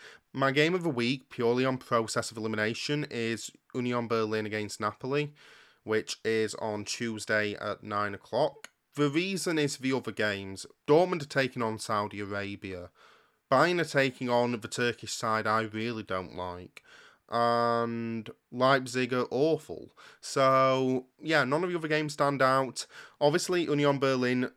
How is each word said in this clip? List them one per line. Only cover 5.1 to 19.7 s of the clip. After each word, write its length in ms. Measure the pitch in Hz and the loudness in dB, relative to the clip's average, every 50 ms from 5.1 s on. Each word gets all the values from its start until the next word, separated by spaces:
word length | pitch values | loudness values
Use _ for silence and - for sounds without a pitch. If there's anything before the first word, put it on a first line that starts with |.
| 139 147 147 147 147 _ - - - - - _ _ _ - | -2 -2 -2 -4 -8 _ -20 -20 -20 -20 -20 _ _ _ -4
which 340 | 107 110 110 - - - - - | -2 0 0 0 -2 -8 -6 -2
is 300 | 113 113 110 110 104 - | 0 0 0 0 -2 -2
on 300 | - - 110 107 104 101 | -4 -4 -4 -4 -4 -6
Tuesday 680 | - - - 120 117 110 107 - - 110 107 104 101 101 | -6 -6 -6 -4 -6 -6 -6 -4 0 0 0 0 0 -2
at 280 | - - 104 95 - 104 | -4 -6 -6 -6 -6 -6
nine 320 | 104 104 101 104 101 101 | -6 -4 -2 -2 -4 -4
o'clock. 540 | 95 - - 110 120 151 - - - - - _ _ _ _ - | -8 -10 -4 0 0 0 0 -2 -6 -20 -20 _ _ _ _ -2
The 140 | 143 147 143 | 0 0 2
reason 500 | 139 165 180 196 196 165 - 185 165 156 | 2 0 -2 -2 -2 -4 -2 -2 0 0
is 180 | 147 143 147 - | 0 0 -2 -2
the 160 | 127 131 131 | -2 -2 -2
other 180 | 127 127 117 | -2 -2 -4
games. 540 | 107 - 107 107 101 98 98 95 98 95 - - _ _ _ - | -4 -2 -2 -2 -2 -4 -6 -10 -10 -12 -14 -16 _ _ _ 4
Dortmund 340 | 147 165 185 180 180 165 | 6 6 6 4 0 -4
are 40 | 143 | -4
taking 360 | 147 - 143 131 127 - 123 | -4 -2 0 0 0 -2 -4
on 160 | 117 110 110 107 | -4 -4 -4 -4
Saudi 420 | - - 110 104 104 101 101 101 | -4 -2 -2 0 -2 -2 -6 -8
Arabia. 720 | 101 98 101 101 101 101 101 - - 95 92 90 87 - _ _ - - - _ _ _ _ _ _ - | -8 -6 -6 -6 -6 -8 -8 -10 -10 -10 -10 -10 -12 -14 _ _ -20 -20 -20 _ _ _ _ _ _ 4
Bayern 300 | 135 131 156 175 180 175 | 6 6 6 6 4 2
are 40 | 156 | 0
taking 440 | 151 - 143 135 135 127 - 131 123 | 2 2 2 2 2 0 -2 -2 2
on 220 | 120 120 123 120 | 4 4 4 4
the 160 | 123 110 110 110 | 2 -2 -4 -6
Turkish 440 | - - 120 120 113 - - - | -4 0 0 0 -2 -4 -8 -10
side 360 | - - - 113 110 110 104 110 | -8 -4 -2 0 0 0 2 2
I 140 | 107 110 | 2 0
really 420 | 113 107 107 110 110 120 117 110 101 | 0 -2 -4 -4 -4 -4 -4 -6 -6
don't 320 | - 95 92 92 67 60 | -4 -4 -4 -4 -6 -8
like. 480 | 87 90 90 87 90 92 - - - _ - - - - - _ _ _ - | -8 -8 -8 -8 -10 -14 -16 -20 -20 _ -20 -20 -20 -20 -20 _ _ _ -4
And 1000 | - 117 120 117 117 117 120 117 117 117 120 117 117 117 117 113 113 113 107 - - _ _ _ | 0 2 2 4 4 4 2 2 2 2 0 -2 -4 -4 -6 -4 -6 -6 -8 -10 -14 _ _ _
Leipzig 600 | - 123 127 131 135 135 131 123 117 127 127 117 | -2 2 4 4 4 4 2 -2 -2 -2 -2 0
are 140 | 127 123 120 - | 0 -2 -2 0
awful. 580 | - 127 147 165 156 143 - - | 0 2 2 2 2 0 -2 -8